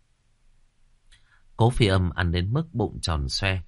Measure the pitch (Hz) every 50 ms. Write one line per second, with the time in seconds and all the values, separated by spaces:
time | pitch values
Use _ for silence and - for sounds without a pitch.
0 | _ _ _ _ _ _ _ _ _ _ _ _ _ _ _ _ _ _ _ _
1 | _ - - - _ _ _ _ _ - - - 113 117 127 - 123 98 95 95
2 | 92 90 76 - 90 87 82 90 87 98 117 147 165 165 - 120 107 - - 62
3 | - - 82 76 69 65 - - - 98 95 92 -